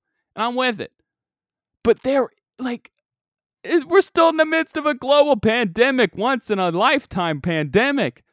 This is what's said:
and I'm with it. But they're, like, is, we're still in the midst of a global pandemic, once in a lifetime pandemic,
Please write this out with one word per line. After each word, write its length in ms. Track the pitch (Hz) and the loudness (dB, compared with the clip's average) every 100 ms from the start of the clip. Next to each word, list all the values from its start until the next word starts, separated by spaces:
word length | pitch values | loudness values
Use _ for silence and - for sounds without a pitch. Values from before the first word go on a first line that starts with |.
| _ _ _ - | _ _ _ -6
and 80 | |
I'm 100 | 233 | -4
with 260 | 247 254 208 | -2 -4 -4
it. 120 | 113 _ _ _ _ _ _ _ _ _ | -8 _ _ _ _ _ _ _ _ _
But 220 | 220 220 | 0 0
they're, 260 | 262 269 240 _ _ - | 2 0 -2 _ _ -12
like, 320 | 254 240 _ _ _ _ _ _ _ _ | -8 -8 _ _ _ _ _ _ _ _
is, 200 | - 330 | -2 -2
we're 180 | 294 359 | 2 2
still 280 | - - 330 | 2 4 2
in 80 | 320 | 4
the 80 | 311 | 2
midst 320 | 320 320 320 | 0 -2 -4
of 80 | 302 | -2
a 80 | |
global 440 | 285 254 294 294 254 | -2 2 4 4 2
pandemic, 800 | 220 233 226 165 254 262 208 - | 2 0 -2 -2 -2 0 -2 -2
once 360 | 226 269 - | -4 -2 -4
in 80 | 202 | -2
a 100 | 180 | -2
lifetime 720 | 165 233 294 - 196 175 151 | 0 0 -2 -4 -6 -4 -4
pandemic, 800 | 151 165 151 190 262 277 160 - _ | -4 -4 -2 0 0 0 -4 -6 _